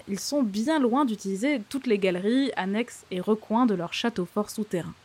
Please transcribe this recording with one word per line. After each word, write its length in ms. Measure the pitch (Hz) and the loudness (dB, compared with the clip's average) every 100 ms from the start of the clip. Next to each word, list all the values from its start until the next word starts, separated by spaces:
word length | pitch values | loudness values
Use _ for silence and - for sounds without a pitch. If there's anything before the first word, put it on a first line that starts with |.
| - | -4
ils 120 | 196 | -6
sont 240 | - 294 | -2 0
bien 360 | 220 196 233 320 | 0 0 0 2
loin 240 | 247 254 | 4 4
d'utiliser 580 | 269 208 190 190 269 277 202 | 2 0 -4 0 0 0 -2
toutes 200 | 269 254 | -6 0
les 100 | 202 | 2
galeries, 540 | 185 175 202 254 277 - | 2 2 2 2 2 0
annexes 500 | 185 208 240 - - | -2 -2 -2 -8 -8
et 80 | 185 | -4
recoins 460 | 180 220 - 220 254 | 0 0 2 4 4
de 80 | |
leur 200 | 185 170 | 2 -2
château 320 | - 240 196 175 | -2 -2 -2 -4
fort 240 | 214 208 | -2 -4
souterrain. 440 | - 208 175 165 - | -4 -4 -4 -4 -10